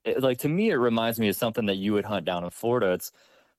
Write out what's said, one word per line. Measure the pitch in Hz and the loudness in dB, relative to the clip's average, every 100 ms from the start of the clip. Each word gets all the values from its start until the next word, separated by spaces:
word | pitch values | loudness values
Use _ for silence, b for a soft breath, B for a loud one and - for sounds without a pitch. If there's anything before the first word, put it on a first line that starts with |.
it, | 113 127 | -4 0
like, | 131 123 | 0 0
to | 147 | 0
me, | 175 220 | 2 2
it | 143 | 2
reminds | 120 113 113 117 | 2 2 0 0
me | 107 | 0
of | 95 | 0
something | 117 120 104 | -2 -2 -2
that | 95 | -2
you | 101 | 0
would | 104 95 | 0 0
hunt | 101 85 | -4 -2
down | 87 | -4
in | 87 | -6
Florida. | - 117 123 95 | -4 0 2 2
It's | 90 - b b b b | 0 -4 b b b b